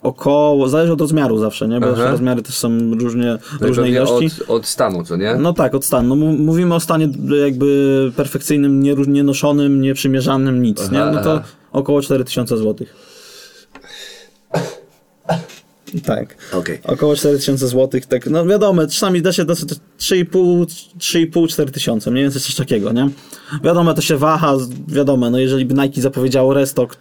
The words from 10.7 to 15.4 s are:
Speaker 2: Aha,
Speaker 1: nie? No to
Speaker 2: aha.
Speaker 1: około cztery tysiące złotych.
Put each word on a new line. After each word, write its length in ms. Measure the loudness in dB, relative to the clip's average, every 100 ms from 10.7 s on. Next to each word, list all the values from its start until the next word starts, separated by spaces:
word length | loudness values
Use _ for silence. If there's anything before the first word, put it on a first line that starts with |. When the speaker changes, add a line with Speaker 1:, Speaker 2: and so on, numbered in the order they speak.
| 0 -2
Speaker 2:
Aha, 60 | 0 0
Speaker 1:
nie? 100 | 0
No 60 |
to 80 | 0
Speaker 2:
aha. 100 | -2 -4 -20 _
Speaker 1:
około 300 | -6 0 0
cztery 220 | 0 -2
tysiące 320 | -2 -4 -2 -2
złotych. 380 | -2 -4 -10 -16 -20 -20 -20 -20 -20 -20 -20 -20 -20 -20 -20 -20 -20 _ _ -6 -6 -12 -20 _ _ _ -6 -6